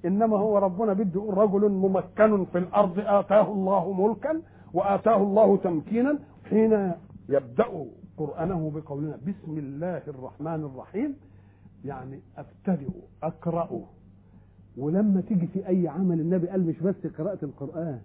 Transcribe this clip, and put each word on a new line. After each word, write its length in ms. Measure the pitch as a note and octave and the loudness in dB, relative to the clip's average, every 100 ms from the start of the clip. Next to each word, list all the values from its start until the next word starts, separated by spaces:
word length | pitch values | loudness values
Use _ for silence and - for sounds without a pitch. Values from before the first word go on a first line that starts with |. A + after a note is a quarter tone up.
| F3 | -2
إنما 320 | G3 A3+ G#3+ | 2 2 2
هو 200 | G#3+ G3+ | 2 2
ربنا 360 | G3 F3+ A3 | 2 0 0
بده 280 | F#3+ G#3 E3+ | 0 0 -2
يقول: 160 | G#3+ F#3+ | -2 2
"رجل 320 | G#3+ G3 G#3 | 4 4 2
ممكن 720 | F#3+ F#3+ F#3+ - - A3 G#3 F3+ | 2 2 0 -2 4 4 4 0
في 120 | F3 | -2
الأرض 420 | F3+ G3+ G3+ F3 | 0 2 2 0
آتاه 520 | G#3 G3+ F#3+ G3+ F#3+ | 2 2 6 4 4
الله 560 | G#3 F#3 G3 F3 F#3+ G#3 | 0 0 0 0 0 0
ملكا 340 | G#3+ C#4 D#4+ - - - | 0 -2 -4 -6 -20 -6
وآتاه 500 | F3 G3 F#3+ G#3+ A3 | -2 0 2 4 4
الله 340 | G3+ G3 G#3 G3 | 4 6 6 6
تمكينا". 600 | F#3+ D#3+ - A3 C4 D4 - - - | 2 -4 -2 0 0 -2 -6 -20 0
حين 420 | G#3+ A3 G#3+ F#3+ E3+ - - - | 2 4 4 2 -4 -10 -20 -2
يبدأ 360 | C#3 B2+ B2 A#3 F3+ B2+ G2 - - | -2 0 -2 -2 -2 -12 -14 -20 -10
قرآنه 540 | D3+ E3 E3+ F3+ D#3 D3+ | -8 -4 -4 -4 -4 -8
بقولنا: 420 | D3+ C#3 D3+ B2 C#3+ | -10 -8 -8 -8 -10
"بسم 300 | G3 D#3+ D#3 | -10 -10 -10
الله 440 | C#3 C#3 F3 E3 D3 | -10 -8 -6 -8 -10
الرحمن 600 | C3+ B2+ - D3+ D#3+ D3+ | -14 -16 -10 -8 -6 -8
الرحيم"، 420 | C3 - F#3+ D4 C#4 - - - - - - B2+ | -12 -10 -6 -6 -8 -18 -20 -20 -20 -20 -16 -14
يعني 340 | C3+ C3 C3+ - - | -12 -14 -16 -18 -20
أبتدئ، 520 | C#3+ - - E3+ C#3 - - - | -20 -8 -2 -2 -2 -12 -18 -8
أقرأ. 460 | D#3 - E3+ E3+ D#3+ B2 - - - - - - - - - - | -8 -6 -4 -4 -4 -8 -12 -20 -20 -20 -20 -20 -20 -20 -20 -6
ولما 440 | C#3+ F3 G#3+ F#3+ | -2 2 4 2
تيجي 260 | F#3 G3+ E3 | 2 0 0
في 200 | F#3+ G3 | -4 0
أي 200 | F#3 E3+ | 0 0
عمل، 320 | D3 F#3 E3 | 0 2 2
النبي 280 | D#3+ F#3 F3 | 2 0 0
قال 200 | F#3+ E3 | 0 0
مش 120 | D3+ | 0
بس 280 | F3 F3+ D#3+ - | -2 -2 -8 -6
قراءة 280 | E3 F#3+ D3 | -6 -4 -8
القرآن 540 | - C#3 E3 E3 B2 | -8 -10 -6 -6 -8